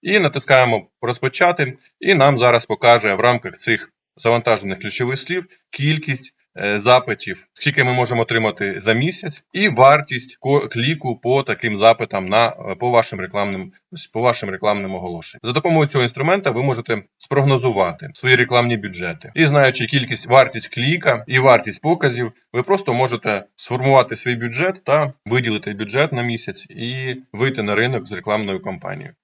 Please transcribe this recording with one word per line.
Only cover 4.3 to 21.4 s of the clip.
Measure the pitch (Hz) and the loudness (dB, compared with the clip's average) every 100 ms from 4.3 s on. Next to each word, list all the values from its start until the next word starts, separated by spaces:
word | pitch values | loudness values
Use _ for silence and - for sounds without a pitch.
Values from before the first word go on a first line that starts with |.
| 117 117 110 98 92 | 2 2 0 -2 -8
ключових | 104 - 123 135 | -6 -4 -4 -4
слів | - 180 180 _ _ | -4 -8 -8 _ _
кількість | - 143 156 156 131 - _ _ - | -4 -2 -2 -4 -8 -8 _ _ -8
е, | 101 104 | -4 -2
запитів, | 104 127 123 104 - 92 _ | 4 4 4 -8 -8 -14 _
скільки | - 147 143 | -6 -4 0
ми | 127 | 0
можемо | 127 117 120 | 0 0 0
отримати | 113 113 110 - 98 98 | 0 0 -2 -2 -6 -4
за | 101 | 0
місяць, | 110 151 - 175 147 _ | 0 0 -4 -10 -14 _
і | 180 208 | -2 -2
вартість | 123 131 147 143 127 - - | 4 6 6 0 -10 -12 -10
ко-, | 131 139 - | 0 0 0
кліку | 117 127 156 - 113 | -4 -4 -4 -6 -6
по | 117 135 | 0 0
таким | 131 104 117 104 | 0 -4 -4 4
запитам | 107 113 107 101 92 | 4 4 0 -6 -2
на, | 107 117 | 2 0
е, | - - | -2 -12
по | 92 123 | -6 0
вашим | 120 113 98 | 0 0 -6
рекламним, | 92 101 101 95 92 _ _ 170 - | -8 -6 -4 -6 -12 _ _ -16 -12
по | 113 | -2
вашим | 123 117 101 | -2 -2 -6
рекламним | 95 107 104 98 | -4 -2 -2 -4
оголошенням. | 92 90 85 82 - | -8 -8 -10 -12 -12
За | 113 | -4
допомогою | 123 175 165 147 | -2 0 2 2
цього | 139 | 0
інструмента | 120 - 143 196 190 | -2 -2 -2 0 -2
ви | 117 | -2
можете | 135 117 117 110 - _ | -2 -4 -4 -6 -6 _
спрогнозувати | - 143 139 131 127 104 92 80 - | -4 0 2 2 0 0 -2 -2 -14
свої | - 127 127 | -6 2 2
рекламні | 123 123 120 117 | 4 2 2 -2
бюджети. | 101 87 87 80 - | -6 -10 -10 -10 -12
І | - 156 | 0 2
знаючи | 143 135 127 110 | 4 4 2 0
кількість, | 139 120 113 113 | -2 -2 -8 4
вартість | 135 123 113 - | 4 4 0 -10
кліка | - 127 170 151 117 117 | -4 -2 0 0 -2 0
і | |
вартість | 131 | 2